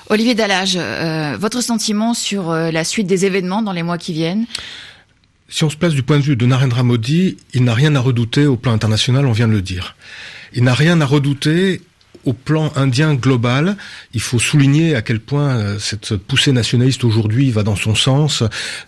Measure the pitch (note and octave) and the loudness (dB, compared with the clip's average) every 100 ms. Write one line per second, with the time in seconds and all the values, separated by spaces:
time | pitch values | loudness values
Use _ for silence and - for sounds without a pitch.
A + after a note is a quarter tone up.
0 | - G#3+ A3+ A3 G#3 F#3 F#3+ F3+ A#2+ F#2 | -4 0 0 0 0 0 -2 -4 -4 -4
1 | E3 D#3+ D3+ A2+ G#3+ B3 A#3 A3+ - G#3 | -4 -4 -4 -4 -4 -4 -2 -2 -2 -2
2 | A3+ A#3 - G3+ E3 D#3+ E3 D#3+ E3 - | -2 -2 -4 -4 -2 -2 -2 -2 -2 -4
3 | F#3 F#3 G3 F#3+ F3+ G3 G#3+ F3+ E3+ E3+ | -2 0 0 0 -2 -2 -4 -4 -4 -4
4 | F3+ D#3+ E3 G3 A#3 - - - - - | -6 -4 -2 -2 -4 -8 -14 -18 -20 -20
5 | _ _ _ _ _ - D#3 - F3 C#3+ | _ _ _ _ _ -2 -2 0 0 0
6 | B2 C#3+ C#3 B2+ B2 B2+ C3+ A#2+ B2 A#2+ | 2 2 2 2 2 2 2 2 2 0
7 | A2+ E3 F#3 - - B2+ B2 A2+ D3+ C#3+ | 0 0 0 -2 -6 0 2 2 2 2
8 | B2 A#2+ A2+ C#3+ D3 A#2+ C3 A2 G#2+ G#2+ | 2 0 0 2 2 2 0 0 0 0
9 | - B2+ C#3 G#2+ A#2 G#2+ F2+ F2+ F2+ - | 2 2 2 2 2 2 -2 -8 -10 -14
10 | - - - - - - B2 B2 D#3 E3+ | -20 -20 -18 -20 -10 0 2 4 4 4
11 | C#3 D3 C#3 C3+ D3+ E3 F#3+ E3+ - _ | 4 2 2 0 0 2 0 -2 -8 _
12 | _ - C#3+ A#2+ - D#3 D3+ C3+ C3+ B2 | _ -6 -4 -4 -2 0 0 0 0 2
13 | D#3 C#3 A#2 B2+ A#2+ C3 E3+ G3+ - - | 2 2 2 2 2 0 0 -2 -10 -20
14 | - A2+ - A#2+ - D3+ C#3 D3 E3 C#3 | -10 -8 -4 -2 2 4 4 4 2 0
15 | - A2 - C#3+ D3 B2 G#2 G2+ - G#2 | -2 -4 -2 -2 0 0 -2 -4 -6 -8
16 | - G#2 - C3+ - B2+ G#2+ B2 B2+ B2+ | -6 -6 -2 0 2 2 2 2 2 2
17 | B2 G#2+ G#2+ A2 C#3 G#2+ G#2 G2 A2 G#2 | 0 2 0 2 2 2 0 0 0 0
18 | - C3+ D3+ - A2 - - - | 2 2 2 0 -2 -4 -10 -12